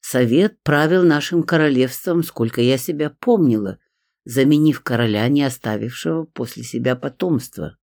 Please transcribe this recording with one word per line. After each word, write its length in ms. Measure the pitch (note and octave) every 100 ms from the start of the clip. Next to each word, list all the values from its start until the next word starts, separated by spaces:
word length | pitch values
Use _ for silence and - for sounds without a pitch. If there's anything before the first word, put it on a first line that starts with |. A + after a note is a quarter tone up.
| -
Совет 560 | B2+ B2 C3 G#3 _
правил 400 | - D3 D#3 F3+
нашим 400 | F3+ D3 D3 E3+
королевством, 800 | D#3+ E3 D#3 C3 B2+ B2+ - E3+
сколько 380 | E3 - A2+ A#2
я 160 | A#2+ C3
себя 320 | - D3+ D3+
помнила, 680 | - - A#3 D3+ A2 G2+ G2 _ _ _ _ -
заменив 560 | A#2+ C3+ D3+ D#3 C#3
короля, 460 | - A#2 A#2 G#2 A#2
не 140 | C#3+
оставившего 840 | C#3 B2 A#2 G#2+ - B2+ D#3+ D#3+ D#3+
после 380 | - A#2+ -
себя 340 | A#2 A#2+ B2 B2+
потомства. 800 | C#3+ - F3+ C#3+ - - D2+ -